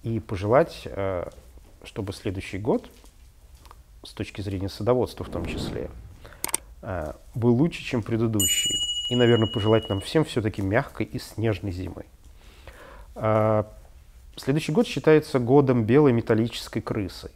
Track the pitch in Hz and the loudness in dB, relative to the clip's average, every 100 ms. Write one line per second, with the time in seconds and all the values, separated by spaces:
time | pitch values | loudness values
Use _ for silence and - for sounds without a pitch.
0 | 117 113 - 98 101 127 165 - - - | -4 -4 -4 -4 2 4 4 -4 -12 -6
1 | 98 90 - - - - - - - - | -4 -4 -6 -12 -20 -20 -20 -20 -12 -8
2 | 101 - 110 92 - 95 110 233 - - | -8 -6 -6 -6 -8 -6 -2 -2 -4 -20
3 | - - - - - - - - - - | -20 -20 -20 -20 -20 -20 -20 -20 -20 -20
4 | - - 104 - 98 95 95 - 110 127 | -20 -10 -10 -8 -6 -4 -6 -4 0 2
5 | 107 - - 85 - - - - - - | 0 -4 -8 -6 -6 -6 -6 -8 -10 -12
6 | - - - - - - - - - 90 | -18 -20 -20 -12 -6 -6 -8 -16 -8 -6
7 | 76 - - 123 120 120 170 - - 127 | -6 -10 -12 0 4 4 2 -2 -4 -4
8 | 110 113 113 107 101 101 - - - - | -2 0 0 0 0 0 -2 -4 -4 -4
9 | - 123 120 117 110 113 104 110 110 98 | -2 4 6 6 4 2 4 4 2 -4
10 | - 160 147 127 104 - 95 110 139 - | 0 0 0 -2 -2 -2 0 0 -2 -6
11 | - 123 - - 110 95 101 90 87 85 | -6 -6 -10 -4 -2 -2 -4 -8 -10 -12
12 | - - - - - - - - - - | -16 -20 -20 -20 -20 -20 -20 -20 -20 -20
13 | - 233 110 110 110 107 107 - - - | -18 -4 2 4 4 2 0 -10 -20 -20
14 | - - - - - 147 - 160 233 - | -20 -20 -20 -8 -2 0 0 0 0 2
15 | 156 156 151 131 117 143 135 123 110 131 | 6 6 4 -2 6 6 6 2 4 6
16 | 147 117 - 110 117 - - 117 - - | 6 4 2 2 2 -4 -8 -8 -6 -6
17 | 95 - - | -6 -10 -18